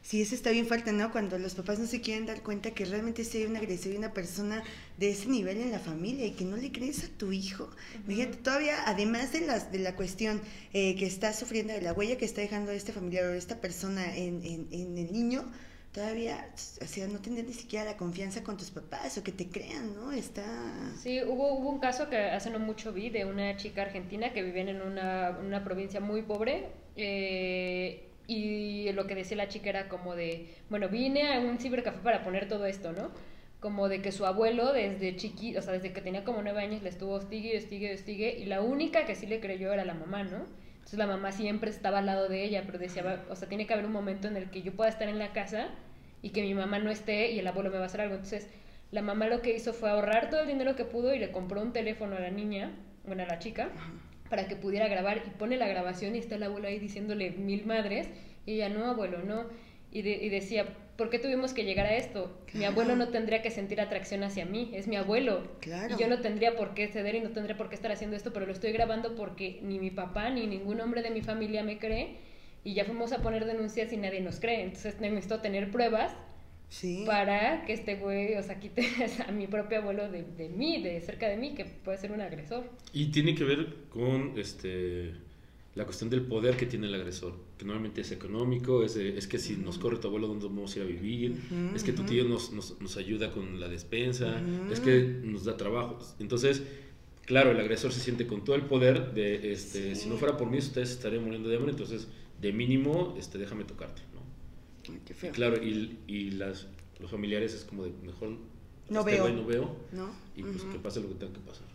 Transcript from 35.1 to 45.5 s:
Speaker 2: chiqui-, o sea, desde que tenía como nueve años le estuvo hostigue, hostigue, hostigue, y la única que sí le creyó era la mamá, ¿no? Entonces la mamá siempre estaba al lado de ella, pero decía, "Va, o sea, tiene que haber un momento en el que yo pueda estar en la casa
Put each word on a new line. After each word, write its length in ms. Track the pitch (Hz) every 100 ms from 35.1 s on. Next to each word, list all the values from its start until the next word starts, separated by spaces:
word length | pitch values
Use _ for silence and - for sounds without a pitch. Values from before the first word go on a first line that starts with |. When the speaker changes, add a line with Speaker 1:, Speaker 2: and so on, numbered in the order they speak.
| 185
Speaker 2:
chiqui-, 400 | 220 - 226 196
o 60 |
sea, 100 | 190
desde 200 | 185 185
que 80 | 190
tenía 240 | 185 190
como 180 | 202 226
nueve 180 | 208 208
años 220 | 202 214
le 80 | 190
estuvo 220 | 180 196
hostigue, 420 | 196 196 220 220 220
hostigue, 380 | - 202 208
hostigue, 440 | 196 196 208 220 -
y 60 | 196
la 140 | 196
única 460 | 214 277 320 330 302
que 80 |
sí 120 | 190 202
le 140 | 220
creyó 320 | 202 185 190
era 120 | 202
la 100 | 185
mamá, 300 | 165 160 196
¿no? 220 | 190 190 339 - -
Entonces 240 | - - 208
la 80 | 208
mamá 260 | 196 196
siempre 380 | 196 214 208 214
estaba 280 | 214 196 196
al 80 | 196
lado 220 | 190 196
de 160 | 190
ella, 200 | 202 202 190
pero 120 | 180
decía, 240 | 180 185
"Va, 220 | 180 185 -
o 60 | 185
sea, 120 | 190
tiene 180 | 208 214
que 60 |
haber 120 | 220 208
un 60 |
momento 360 | 214 202 196 196
en 80 | 202
el 140 | 185
que 120 | 190
yo 100 | 180
pueda 180 | 190 220
estar 180 | 220 214
en 100 | 214
la 140 | 208
casa 360 | 220 196